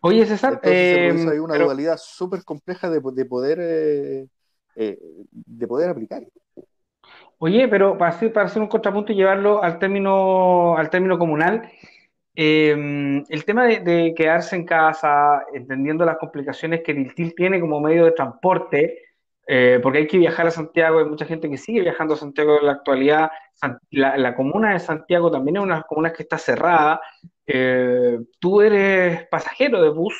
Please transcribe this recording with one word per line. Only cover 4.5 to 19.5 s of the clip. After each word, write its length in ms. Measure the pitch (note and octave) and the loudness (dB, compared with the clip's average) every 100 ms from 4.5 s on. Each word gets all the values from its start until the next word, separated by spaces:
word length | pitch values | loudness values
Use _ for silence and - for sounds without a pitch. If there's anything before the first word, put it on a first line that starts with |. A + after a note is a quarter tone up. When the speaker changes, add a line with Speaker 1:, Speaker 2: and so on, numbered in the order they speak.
| _ _ - | _ _ -8
Speaker 2:
eh, 220 | A2 G2 E2 D#2+ G#2 | -8 -8 -16 -20 -20
de 380 | - A2+ A#2 A#2 | -20 -20 -12 -6
poder 240 | B2 F3 | -4 -4
aplicar. 340 | D3+ A2 C#4+ - _ _ - - _ _ _ _ - _ _ | -4 -10 -14 -16 _ _ -20 -20 _ _ _ _ -20 _ _
Speaker 1:
Oye, 300 | D#3+ G#3 B3+ | 0 2 2
pero 280 | G3+ G3 F#3+ | 4 2 2
para 100 | A3+ | -2
hacer, 240 | - A3+ | 0 -2
para 140 | A3 F#3+ | 0 -2
hacer 160 | A3 | -2
un 40 | G#3+ | -2
contrapunto 440 | A3+ G#3 G3 G#3 | -2 -2 -4 -4
y 40 | G#3 | 0
llevarlo 460 | F#3+ G3 G3+ G#3 | 2 2 2 2
al 160 | F3+ E3+ | 0 -2
término, 1000 | F#3+ G3 G3 F#3+ F#3+ F#3 F#3 F3+ F3 D#3+ | -4 -2 0 0 2 2 4 4 2 2
al 140 | D#3 | 0
término 300 | F#3 F#3 F3 | 0 0 0
comunal, 520 | E3+ D3+ E3 A3 - _ - _ _ _ _ | 0 0 0 -2 -6 _ -20 _ _ _ _
eh, 920 | - D#3 D#3 D3+ D3 D3 C#3+ C#3+ C#3 C#3+ | -2 2 4 4 2 -2 -4 -2 -2 -4
el 160 | D#3 D3+ | -10 -2
tema 200 | G#3+ B3 | 2 2
de, 140 | A3 | 2
de 340 | F3 E3+ E3 E3 | 0 2 2 0
quedarse 400 | D#3+ E3+ E3+ F#3 | 2 2 0 -8
en 100 | E3+ | -2
casa, 760 | E3 D#3+ D#3 D3+ D3 D3 C#3+ - | 2 2 2 0 2 4 2 -2
entendiendo 500 | C#3 B2 C3+ C#3 D#3 | -12 -8 -4 -2 0
las 140 | E3+ D#3+ | 0 -2
complicaciones 640 | D#3 D3+ C#3 C3+ E3 E3 | -8 -10 -10 -8 -6 -6
que 120 | E3 C#3+ | -4 -4
Tiltil 400 | C3 - E3+ E3+ | -6 -6 -8 -2
tiene 260 | F3+ F#3+ | -2 0
como 180 | E3 D3+ | -2 -2
medio 260 | D3+ E3 E3 | 0 4 4
de 80 | |
transporte, 880 | E3 C3 - F#3 F#3 - C#3 D3+ - _ _ _ _ | 2 -4 -2 0 0 0 0 0 -2 _ _ _ _
eh, 320 | - | -2